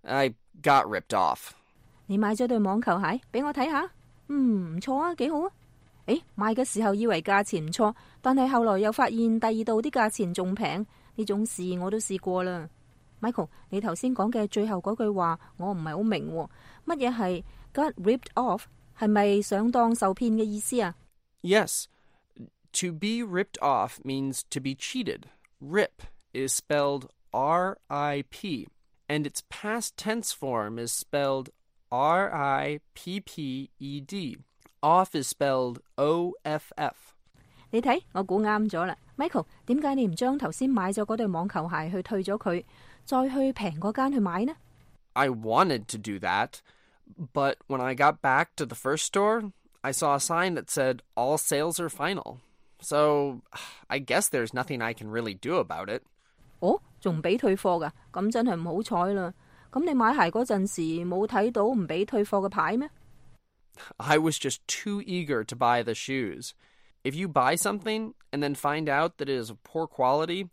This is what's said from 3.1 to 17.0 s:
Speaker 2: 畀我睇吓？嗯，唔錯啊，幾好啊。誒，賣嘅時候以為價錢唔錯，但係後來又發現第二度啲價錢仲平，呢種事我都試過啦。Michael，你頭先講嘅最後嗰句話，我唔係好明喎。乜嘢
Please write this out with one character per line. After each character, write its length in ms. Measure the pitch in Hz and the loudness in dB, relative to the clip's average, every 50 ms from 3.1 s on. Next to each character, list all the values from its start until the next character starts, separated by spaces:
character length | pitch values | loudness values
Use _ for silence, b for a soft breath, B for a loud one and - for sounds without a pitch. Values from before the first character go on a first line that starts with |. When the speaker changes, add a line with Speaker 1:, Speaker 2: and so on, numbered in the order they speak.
| 202 262 - - | -2 -2 -6 -6
Speaker 2:
畀 120 | - 240 277 | -4 -4 -2
我 80 | 294 | -2
睇 180 | 294 285 254 311 | -2 -2 -2 0
吓？ 200 | 311 277 339 370 - - - _ - - _ - | 0 -2 -2 -4 -8 -18 -20 _ -20 -20 _ -4
嗯， 480 | 285 285 262 240 220 196 180 165 160 | 0 2 2 4 2 2 0 -4 -6
唔 40 | 175 | -6
錯 160 | - 277 262 277 | -4 -2 -2 0
啊， 160 | 311 349 349 | 0 -2 -2
幾 160 | - 233 294 | -2 -2 0
好 100 | 320 294 | 0 -2
啊。 100 | 339 392 _ _ _ _ - _ _ _ _ - - | -2 -4 _ _ _ _ -20 _ _ _ _ -14 -2
誒， 160 | - 233 339 - _ - | 0 0 0 -2 _ -6
賣 180 | - 208 220 226 | -2 0 0 2
嘅 100 | 247 262 | 0 0
時 180 | - - 196 | -2 0 0
候 120 | 226 202 202 | 2 2 2
以 120 | 202 226 | 2 2
為 160 | 233 196 165 | 2 2 2
價 200 | 160 - 196 196 208 | 2 4 4 4 4
錢 220 | - - 170 156 | 2 -2 -4 -2
唔 20 | 156 | -4
錯， 240 | 175 - 226 214 214 B B B B B | 0 2 2 2 2 B B B B B
但 140 | - 254 262 | 0 2 4
係 140 | 269 254 262 | 4 4 4
後 160 | 277 240 233 | 4 4 4
來 140 | 226 196 190 | 4 4 4
又 140 | 214 214 | 2 2
發 160 | 220 - 262 - | 2 2 0 2
現 300 | 226 226 233 226 226 226 | 2 2 2 2 2 2
第 80 | 220 | 2
二 180 | 226 220 220 220 | 2 0 0 0
度 180 | 226 220 220 | 2 2 2
啲 80 | 233 302 | 0 0
價 180 | - 262 220 220 | 2 2 2 2
錢 240 | - - 202 175 | 2 -2 -2 -2
仲 220 | 175 - 185 185 190 | 0 -2 -2 -2 -2
平， 320 | 202 226 151 151 185 214 b b b b b b | -2 -2 -2 -2 -4 -6 b b b b b b
呢 80 | - 220 | -6 -2
種 200 | 202 202 202 220 | -2 0 0 0
事 340 | 226 - - 180 180 180 180 | -2 -2 -6 -4 -4 -2 -2
我 120 | 180 190 | -2 -2
都 80 | 202 226 | -2 -2
試 200 | 214 - 196 180 | -2 -4 -4 -4
過 240 | - 190 180 185 | -2 -2 0 0
啦。 260 | 180 185 180 170 156 160 - _ _ - _ _ _ _ - - | 0 -2 -4 -6 -8 -12 -16 _ _ -20 _ _ _ _ -10 -4
Michael， 280 | 220 233 240 - 165 - b b b b | -4 -4 -2 -2 -6 -6 b b b b
你 120 | 190 196 | -6 -4
頭 140 | 208 208 165 | -2 -2 -4
先 200 | - - 254 254 | -2 -2 -2 0
講 160 | - 190 220 | 2 0 0
嘅 160 | 240 233 208 | 2 0 -2
最 200 | 202 - 214 208 | 0 0 0 0
後 120 | 220 208 180 | 0 -2 -2
嗰 180 | - 196 220 | -2 -4 -2
句 160 | - 233 208 | 0 0 0
話， 260 | 202 190 175 165 160 B B B B - | 2 2 0 0 0 B B B B -6
我 140 | 180 196 | -6 -4
唔 40 | 202 | -4
係 200 | 175 156 160 151 | -4 -4 -6 -4
好 60 | 175 | -2
明 300 | 214 226 208 151 - - 160 | 0 0 0 -2 -4 -4 -6
喎。 140 | 165 151 - B B B B B B B | -6 -6 -8 B B B B B B B
乜 100 | - 339 | -4 -2
嘢 180 | 285 | 0